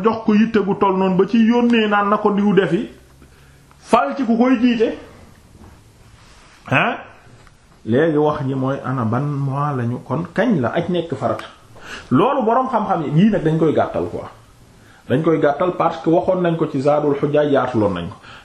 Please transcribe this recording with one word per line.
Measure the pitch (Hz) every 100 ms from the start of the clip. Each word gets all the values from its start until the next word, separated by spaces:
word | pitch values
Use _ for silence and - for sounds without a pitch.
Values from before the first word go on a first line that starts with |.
jox | 214 226 -
ko |
yitte | 208 226 214
gu | 185 190
toll | 196 190
noonu | 190 180
ba | 190
ci | 233
yónnee | 220 240 240 233 214
naan | 208 202
na | 208
ko | 208
diw | 202 202
defi, | 185 190 180 247 - - - - - - - _ -
fal | - 233 277 269
ci |
ku | 226 220
koy | 254 240
jiite. | 247 226 226 - - - - - - - - - - _ - - - - - - -
Ah? | 135 214 - - - - - - _ _ - 110
Léegi | 123 165 147
wax | 151 143 131
ji |
mooy | 135 131 139
ana | 123 135
ban | 113 143
mois | 143 143 139 139 147 131
lañu | 117 123
kon | - 131 175
kañ | - 247 175
la | 117
aj | - 175
nekk | 175 165
farata. | - 120 - - - - - - - -
Loolu | 127 226 285
boroom | 214 240 254
xam-xam | 233 196 175
yi, | 135 156
yii | 214
nag | 185
dañ | 156 160
koy | 160
gàttal | 113 98 82 87
quoi. | 82 - - - _ - - - - -
Dañ | 131
koy | 165 156
gàttal | 147 - 180 175
parce | 160 -
que | 165
waxoon | 175 180 180
nañ | 175 160
ko | 156
ci | 139
Zaadul | 143 147 147 139
Hujjaaj, | 143 151 147
yaatuloon | 131 123 113 101
nañ | 87 85
ko. | - - -